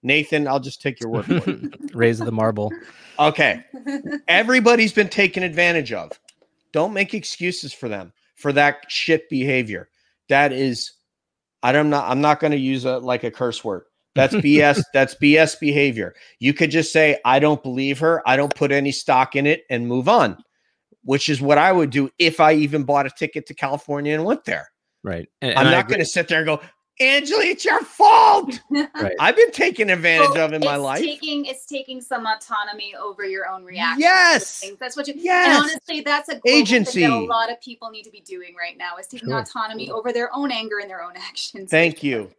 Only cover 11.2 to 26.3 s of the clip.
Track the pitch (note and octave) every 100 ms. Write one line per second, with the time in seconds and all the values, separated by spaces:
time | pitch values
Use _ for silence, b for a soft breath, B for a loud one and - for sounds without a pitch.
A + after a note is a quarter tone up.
11.2 | _ _ _ _ B2 C#3 D3+ C#3+ A2 C3
12.2 | D3 D3 D#3+ D3 C3 C3 B2+ B2+ B2+ B2
13.2 | A#2+ - B2 A2+ A2+ A2+ _ _ _ -
14.2 | C3+ G#3 D3 D3 D3 C#3 D3 C3+ C3+ -
15.2 | C#3+ D3+ D#3 - D3+ C#3+ C#3+ A2+ F2+ b
16.2 | b b B2 C#3+ D#3+ D#3 D#3+ D#3+ D#3 C#3+
17.2 | B2 C3+ D3+ D3 C3+ B2+ C3+ C3+ D#3+ E3
18.2 | - C3 C#3+ - C#3 C#3 C#3 C3+ - C3
19.2 | C3 C#3+ C#3+ D#3+ _ A#2+ A#2+ B2+ C3 A#3
20.2 | B2 F2+ _ _ _ _ _ _ - C#3
21.2 | - C#3 C#3 D3 F3 F#3 D3 C#3 C3+ _
22.2 | E3+ E3 D#3 D#3 D3 D3 C3+ C#3+ C3+ -
23.2 | D3+ D#3 - D3 C#3 C#3+ - C#3+ C#3+ D#3
24.2 | F3 D#4 - G3 - _ _ _ - E2+
25.2 | - _ C3 B2+ C3 C3 G#2+ F3 D#3 F#3
26.2 | E3